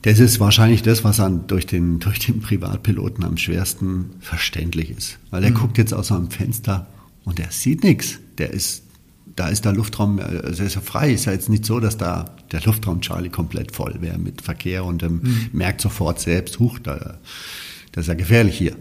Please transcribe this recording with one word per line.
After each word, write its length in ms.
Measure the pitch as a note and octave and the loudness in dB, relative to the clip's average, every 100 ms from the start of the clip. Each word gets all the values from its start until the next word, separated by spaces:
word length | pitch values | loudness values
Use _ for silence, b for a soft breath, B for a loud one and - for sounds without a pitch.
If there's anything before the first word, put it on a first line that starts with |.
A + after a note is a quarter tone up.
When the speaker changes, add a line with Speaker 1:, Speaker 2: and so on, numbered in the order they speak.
Speaker 1:
Das 180 | A2 G#2+ | 4 8
ist 220 | A#2+ - | 8 8
wahrscheinlich 400 | G#2 G2+ A2+ A2+ | 4 6 6 6
das, 240 | A2+ A2+ | 4 4
was 160 | G#2+ G#2+ | 4 4
an, 260 | F#2+ F2+ - | 2 0 0
durch 200 | F#2 F2+ | -2 0
den, 320 | F2+ E2+ E2 | 0 2 2
durch 200 | F#2+ G#2 | 0 -2
den 200 | - A2+ | 0 -2
Privatpiloten 840 | G#2+ G2 F2+ G2+ - G#2 F#2+ - | 0 -2 -2 -2 0 0 -2 -2
am 140 | E2+ E2 | -2 -2
schwersten 760 | - E2+ G2 - F#2+ F#2 F2+ - | -2 -2 -2 -2 -2 -2 -4 -10
verständlich 680 | - E2 - E2 E2 D#2+ E2 G#2+ | -8 -6 -4 -4 -4 -4 -4 -6
ist. 220 | - - - | -10 -12 -8
Weil 120 | F#2 | 0
der 80 | G2+ | 2
Speaker 2:
Mhm. 60 | A#2 | 4
Speaker 1:
guckt 200 | A2 G#2+ | 2 2
jetzt 160 | A2 | 2
aus 140 | - - | 2 0
seinem 240 | F#2+ F2 | 0 0
Fenster 560 | - F#2+ G#2+ - F#2+ B B B _ | -4 -4 -2 -2 -2 B B B _
und 140 | - F2 | -8 -6
der 120 | E2 | -6
sieht 340 | - B2+ D#3+ | -2 -2 2
nix. 340 | G3+ C#3+ - - - - | 4 4 0 -10 -16 -6
Der 120 | D2+ | -4
ist, 320 | - - - - _ _ _ - - | -4 -6 -8 -14 _ _ _ -14 -6
da 120 | F3 | -2
ist 180 | G#2+ A2 | 0 0
der 80 | |
Luftraum, 460 | G2 G#2+ - G#2 G2+ | 0 -2 0 0 0
äh, 340 | E2+ E2+ - | -2 -6 -6
sehr, 160 | E2 G2+ | -4 -4
sehr 100 | G2+ | -4
frei. 320 | - - D3+ | -4 0 2
Ist 140 | A2+ - | 2 0
ja 60 | |
jetzt 180 | F#2+ - | -2 0
nicht 160 | G#2+ A2 | 0 2
so, 140 | A2+ | 0
dass 180 | A2 - | 0 0
da 360 | F2 F2 E2 - - | -2 -4 -6 -14 -8
der 120 | D#2+ | -2
Luftraum 400 | A2 A2 G#2+ F2 | 0 0 0 -4
Charlie 260 | - E2+ F2+ | -4 -6 -6
komplett 440 | F2 E2+ - - | -4 -4 -4 -8
voll 240 | - - - | -6 -8 -6
wäre 160 | E2+ E2+ | -6 -4
mit 240 | F2 - | -6 -8
Verkehr 460 | - E2+ F2+ F#2 F2+ | -10 -6 -6 -4 -4
und, 160 | E2+ | -4
ähm, 180 | E2+ E2+ | -2 -2
Speaker 2:
Mhm. 140 | B2 A#2 A2+ | 0 -2 -2
Speaker 1:
merkt 300 | D#2 F2 - | -2 -2 0
sofort 360 | G2 - E2 E2+ | -4 0 -2 -2
selbst, 400 | - F2 - - | 0 -2 -2 0
huch, 200 | A#2 - | 0 0
da, 400 | - C#2 - - B B B B B B B | -8 -8 -8 -14 B B B B B B B
das 120 | - | -6
ist 40 | E2 | -2
ja 60 | |
gefährlich 420 | E2 F2 A#2 G#2+ - | -2 4 6 6 2
hier, 180 | E2 - | -2 -2